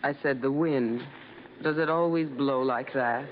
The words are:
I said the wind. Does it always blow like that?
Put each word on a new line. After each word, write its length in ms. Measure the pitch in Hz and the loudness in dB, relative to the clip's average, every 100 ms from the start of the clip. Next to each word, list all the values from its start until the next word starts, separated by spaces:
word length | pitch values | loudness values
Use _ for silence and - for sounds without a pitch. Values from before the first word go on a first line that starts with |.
I 120 | 139 143 | -2 -2
said 180 | 147 135 | 0 2
the 100 | 131 | 2
wind. 500 | 139 165 139 117 117 - - - - - - | 2 2 2 2 0 -6 -16 -18 -20 -20 -6
Does 160 | 156 151 | -2 0
it 120 | 160 | 2
always 400 | 160 170 165 160 | 2 2 2 0
blow 320 | 127 139 131 | 0 0 2
like 320 | 131 120 135 | 2 0 -2
that? 320 | 139 120 117 139 | -2 0 0 -4